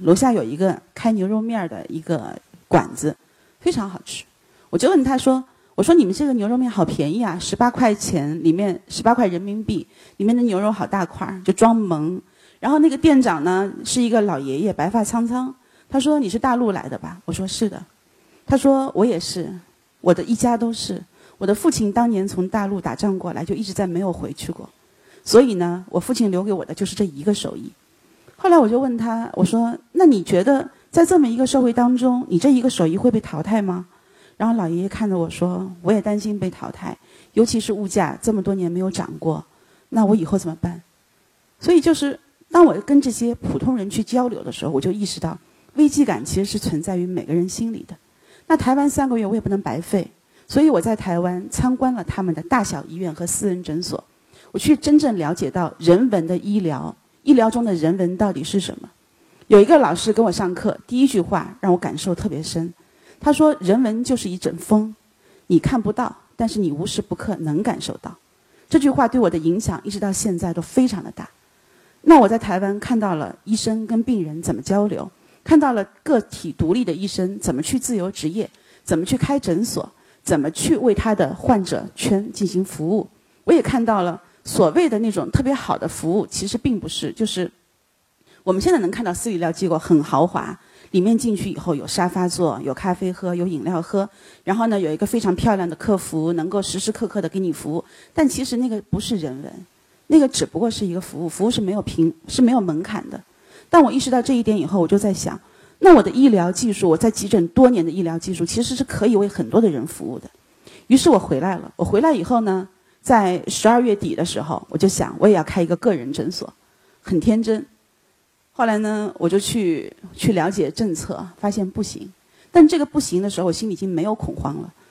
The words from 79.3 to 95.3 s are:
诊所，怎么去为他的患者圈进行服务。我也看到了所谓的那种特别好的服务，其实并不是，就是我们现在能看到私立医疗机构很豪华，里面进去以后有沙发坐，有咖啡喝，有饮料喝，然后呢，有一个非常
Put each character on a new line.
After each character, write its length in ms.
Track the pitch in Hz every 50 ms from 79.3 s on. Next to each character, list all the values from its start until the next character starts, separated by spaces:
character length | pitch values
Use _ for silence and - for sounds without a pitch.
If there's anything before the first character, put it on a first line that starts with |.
| 277 277
诊 240 | - - 165 170 226
所， 240 | 220 - 170 - - - _ _ _ _ _ _
怎 160 | - 175 151
么 100 | 139 151
去 260 | 160 - - - 330 -
为 180 | - 240 202
他 180 | - - 226 214
的 180 | 202 175 135 185
患 280 | - - - 247 208 185
者 240 | - 147 - - - -
圈 360 | - - - 202 196 208 240 -
进 140 | - 208 180
行 180 | - 180 190
服 320 | - - - 156 165 208 214
务。 100 | 170 - _ _ _ _ _ _ _
我 100 | - -
也 80 | 302
看 220 | - - - 247 233
到 180 | 220 220 196
了 180 | 180 175 165 - - _ _ _ -
所 280 | - - - 190 156
谓 180 | 151 339 359 302
的 80 | 226 208
那 140 | 226 220
种 180 | 196 175 139 -
特 140 | - - 262
别 100 | 262 277
好 240 | 254 - - - -
的 100 | - 120
服 300 | - - - 160 175 214
务， 80 | 160
其 220 | - - - 190 202
实 100 | - 226
并 220 | - 277 240 190
不 100 | - 156
是， 220 | - - - 151
就 120 | - - 220
是 280 | 214 - 185 180 - - _ _ _ _ _ _ _ _ _ _ _ _ _ _ _ _ _ -
我 80 | 190
们 80 | 190 190
现 140 | 208 349 370
在 60 | 277
能 100 | 196 170
看 160 | 202 226 240
到 80 | 180 180
私 160 | - - 233
立 60 | 202
医 20 | 165
疗 140 | 175 165
机 160 | 170 - 190 175
构 100 | 165 160
很 240 | - - 175 151 147
豪 220 | - - 135 160
华， 340 | 175 - - - - 180 - _ _ _ _ - _
里 100 | - 185
面 160 | 180 214 233
进 200 | 226 - 233 208
去 160 | 185 - 196
以 40 | -
后 200 | - - 180 156
有 100 | 139 95
沙 240 | - - - 175 180
发 180 | 175 185 180 175
坐， 320 | - - 175 156 117 117 135
有 100 | 139 127
咖 180 | - - 190
啡 220 | 180 175 196 185 180
喝， 220 | - 190 180 175
有 100 | 175 175
饮 180 | 190 170 143 98
料 160 | 175 180 160
喝， 300 | 165 - - 196 196 208 _ _ - - - _ _
然 140 | - 196 226
后 80 | 226
呢， 140 | 226 214 202
有 120 | 180 151
一 60 | 151 160
个 80 | 208
非 140 | 202 - 233
常 160 | 220 196